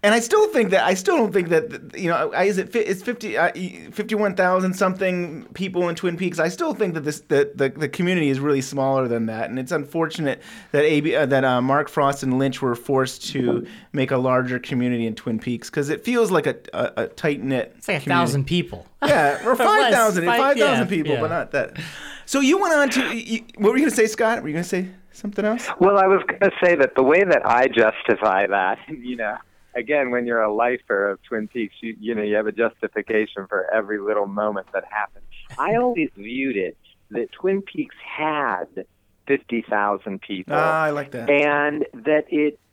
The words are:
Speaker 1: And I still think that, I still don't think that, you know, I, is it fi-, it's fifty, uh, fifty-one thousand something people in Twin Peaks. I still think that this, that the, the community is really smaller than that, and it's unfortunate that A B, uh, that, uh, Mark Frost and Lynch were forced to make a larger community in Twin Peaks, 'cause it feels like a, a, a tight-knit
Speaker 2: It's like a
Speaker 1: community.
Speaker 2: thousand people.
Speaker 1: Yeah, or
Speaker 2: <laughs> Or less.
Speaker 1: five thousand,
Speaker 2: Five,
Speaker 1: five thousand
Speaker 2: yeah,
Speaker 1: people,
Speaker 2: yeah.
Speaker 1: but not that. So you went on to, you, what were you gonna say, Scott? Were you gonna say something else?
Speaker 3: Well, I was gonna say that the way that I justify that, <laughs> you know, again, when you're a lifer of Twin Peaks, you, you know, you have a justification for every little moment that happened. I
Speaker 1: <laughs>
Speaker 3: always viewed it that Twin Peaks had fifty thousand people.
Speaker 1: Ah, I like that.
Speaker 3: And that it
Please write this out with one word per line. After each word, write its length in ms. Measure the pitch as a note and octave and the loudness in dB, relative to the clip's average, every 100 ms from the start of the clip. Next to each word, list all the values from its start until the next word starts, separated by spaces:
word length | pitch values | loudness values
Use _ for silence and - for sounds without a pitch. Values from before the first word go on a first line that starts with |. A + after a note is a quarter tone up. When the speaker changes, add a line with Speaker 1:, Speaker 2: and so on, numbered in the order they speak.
Speaker 1:
And 120 | G#3 A#3 | 4 2
I 40 | |
still 280 | A3+ G#4+ G#4+ | 2 4 4
think 240 | C#4+ G#3+ | 4 2
that, 120 | F#3 | 2
I 120 | F3 F#3 | 2 2
still 200 | - E4+ | 2 2
don't 160 | G#3+ | 2
think 180 | F#3 E3+ | 2 2
that, 420 | E3 D#3 - D3+ - | 2 0 -10 -14 -6
you 140 | F3 | -2
know, 220 | E3 D#3 | 0 0
I, 120 | C#3 F#3+ | 2 0
is 120 | F#3+ | 0
it 160 | - | -2
fi-, 60 | A#3+ | -2
it's 240 | - F#3+ | -2 -2
fifty, 340 | G#3+ A#3+ G#3+ A2+ | -4 -8 -4 0
uh, 140 | E3+ - F3+ - D#2+ | 0 0 -10 -10 -14
fifty-one 420 | - G#3+ G#3+ G#3 | -8 -4 0 0
thousand 400 | F#3+ F#3 F#3 F#3 | 2 2 2 0
something 720 | F#3 G3 F#3 F#3+ F3+ F3 D3 - | 0 -2 0 -2 -2 -6 -10 -14
people 340 | - F#3+ F3+ F3 | -8 -4 -2 -2
in 40 | E3+ | -2
Twin 220 | F3+ E3+ | -4 -2
Peaks. 220 | F#3 F3 | -4 -2
I 80 | E3 | -2
still 260 | F3+ E4 | -2 -4
think 220 | A3+ G3+ D#3+ | -2 -2 -2
that 60 | |
this, 180 | D3 C#3+ _ | -6 -8 _
that 280 | C#3+ C#3+ - | 2 2 0
the, 100 | C3+ | -2
the 180 | C3+ D3+ | -2 -6
community 420 | C#3+ F3 F3+ D3 | -2 0 2 2
is 100 | C3+ | 0
really 220 | C#3+ C#3 | 0 0
smaller 460 | C3 C#3 C3+ C3+ B2+ | 0 -2 0 2 0
than 200 | A#2 A2+ | 0 -2
that, 240 | A2 A2+ | -4 -6
and 80 | B2+ | -6
it's 120 | B2+ | -4
unfortunate 680 | E3 C#3+ E3+ D#3+ D#3 D3 - - - - | -4 -4 -2 -2 -2 -4 -4 -10 -20 -2
that 140 | D3 D3+ | 2 4
A 160 | D3+ | 4
B, 140 | D3+ C3 | 2 2
uh, 120 | C#3 | 2
that, 160 | C3+ | 4
uh, 180 | C3 B2 | 4 2
Mark 260 | C3 C#3 D3 | 2 2 0
Frost 360 | - C#3 C3+ | 0 0 0
and 160 | C3+ B2+ | -2 0
Lynch 240 | C3+ B2+ | 0 0
were 100 | C3 | -4
forced 540 | A#2+ - C3+ B2+ - - | -4 0 0 0 -4 -8
to 340 | C#3 A#2+ A#2+ - - - | -2 0 0 -4 -16 -8
make 160 | D3 C3 | -4 0
a 80 | C3+ | 0
larger 400 | B2+ B2+ B2+ B2+ | 2 0 0 -4
community 480 | B2 B2 B2 A#2+ A2+ | -4 -2 0 0 -2
in 80 | |
Twin 240 | A2 - A2 | -4 -6 -6
Peaks, 320 | B2 A#2+ - | -4 -6 -6
'cause 200 | - C#3 | -6 -4
it 140 | D#3 | -4
feels 280 | - A#3+ G#3+ | -2 0 2
like 160 | F3 D3 | 2 0
a, 80 | B2 - | -4 -8
a, 180 | - B2 - | -6 -4 -4
a 40 | A2+ | -6
tight-knit 640 | - D#3+ D3 B2+ C3 - - | -2 -2 -2 -2 -2 -4 -10
Speaker 2:
It's 100 | - | -6
like 100 | F3 | -4
a 40 | |
Speaker 1:
community. 80 | C#3+ | 0
Speaker 2:
thousand 360 | F3 E3+ C#3 C3+ | 2 2 0 0
people. 420 | F3 - - - - C#3+ | 0 -2 -8 -16 -4 2
Speaker 1:
Yeah, 400 | - D3 - - | 4 4 2 0
or 40 | |
Speaker 2:
<laughs> 20 | |
Or 40 | - | 2
less. 120 | C4 | 4
Speaker 1:
five 260 | G#4+ B3+ | 4 4
thousand, 320 | B3+ A3 F#3 E3+ | 4 4 2 2
Speaker 2:
Five, 120 | A#3+ | 2
Speaker 1:
five 180 | C4+ C4+ | 2 4
thousand 280 | A3 A#3 G#3 | 4 2 0
Speaker 2:
yeah, 40 | F3+ | 0
Speaker 1:
people, 160 | D3+ | 0
Speaker 2:
yeah. 80 | C3+ | 0
Speaker 1:
but 60 | D#3 | 0
not 220 | E3 - | -2 -2
that. 260 | C#3+ - - - - - - - | -4 -4 -8 -12 -14 -16 -16 -4
So 140 | C#4 | 2
you 200 | C4+ F#4+ | 4 4
went 140 | F#4+ | 4
on 160 | D4+ C#4 | 4 4
to, 260 | B3 A#3+ A3+ | 2 -2 -4
you, 280 | - A3 - - | -6 -8 -8 0
what 120 | G#3 | 2
were 60 | B3+ | 4
you 60 | D4+ | 2
gonna 100 | A#3+ | 4
say, 120 | A3 | 0
Scott? 340 | G#3+ A3+ A3+ | 2 0 0
Were 60 | D#3 | -4
you 80 | D3+ | -6
gonna 80 | |
say 240 | F3 F#3 F#3 - - | -2 -4 -4 -10 -20
something 340 | - G3+ G3+ G#3+ | -12 -8 -2 -2
else? 240 | A#3 - - | -2 -4 4
Speaker 3:
Well, 220 | F#3 G3+ | 4 6
I 80 | F#3+ | 6
was 160 | F#3+ - | 4 0
gonna 240 | - G3 - | 0 0 4
say 100 | F3+ | 2
that 220 | E3 C3 - | 4 4 4
the 80 | |
way 200 | C3 E3 | 4 6
that 220 | G3 C#3+ - | 6 4 4
I 200 | A#2+ C3 | 4 4
justify 800 | A2+ A2 - - G#2 G#2+ F#2+ G2 | 4 2 2 -2 2 4 2 2
that, 320 | G2+ F#2 G#2 | 2 0 -2
<laughs> 40 | - | -8
you 260 | D#3 B2 A#2+ | -12 -10 -6
know, 220 | G#2+ G#2+ - _ _ | -6 -8 -14 _ _
again, 380 | B2 A#2 D3 B2+ | -10 -2 0 0
when 140 | B2 A#2+ | -2 0
you're 160 | A#2 | 0
a 120 | G#2+ | 0
lifer 560 | G#2+ A#2+ B2 _ G2+ G2+ | 2 0 0 _ -2 0
of 140 | G2 | -4
Twin 240 | - A2+ G#2+ | -6 -8 -6
Peaks, 260 | A#2+ G#2 - | -6 -8 -8
you, 160 | A2+ A2 | -12 -10
you 160 | G#2+ | -6
know, 80 | A2+ | -4
you 140 | G#2 G#2 | 0 0
have 100 | G#2+ | -2
a 60 | |
justification 960 | G#2+ A2+ - G#2+ G#2+ G2 G#2+ G#2+ - F#2+ | -2 -2 -2 -6 -6 -2 -2 -2 -6 -6
for 260 | G2+ F#2 | -4 0
every 260 | A2 G2+ G#2 | -2 -2 -4
little 260 | G2+ G#2+ G2+ | -2 -2 -2
moment 400 | G2+ G#2+ G2+ F#2 | -2 -2 -4 -6
that 100 | G2 - | -8 -6
happened. 320 | G#2+ G2+ - - - - B2 | -8 -8 -10 -20 -20 -18 -6
I 180 | D#3 A3+ | -2 0
Speaker 1:
<laughs> 60 | |
Speaker 3:
always 280 | B3 G#3+ C#3+ - | 0 -2 -4 -6
viewed 400 | G#2 B2+ C3+ G#2 | -12 -6 -4 -4
it 180 | F2+ - _ _ _ | -4 -8 _ _ _
that 200 | G#2+ A2+ | -8 -8
Twin 300 | - F#3 G3 | -4 -2 -2
Peaks 340 | G3 - - - - | -4 -8 -8 -10 -16
had 600 | - D#3 D3+ C3 F#2+ E2+ - - _ _ _ - | -6 -4 -2 -2 -4 -6 -12 -14 _ _ _ -2
fifty 340 | C3+ - A#2 | -2 0 -6
thousand 580 | - G#2 G2+ G2 - F#2+ | -2 0 0 -2 -4 -10
people. 320 | - G2 - C#3+ | -8 -10 -4 0
Speaker 1:
Ah, 240 | D#3 D#3 | 0 0
I 60 | D#3 | -2
like 220 | D3 C#3 | -4 -6
that. 180 | B2+ A#2+ | -8 0
Speaker 3:
And 560 | C#3+ D3 C#3+ D3 D3 C#3 | 2 2 2 0 -2 -6
that 320 | B2 A2+ D3+ D#3 | -6 0 0 0
it 300 | D#3+ D3 D3 _ | 0 0 -2 _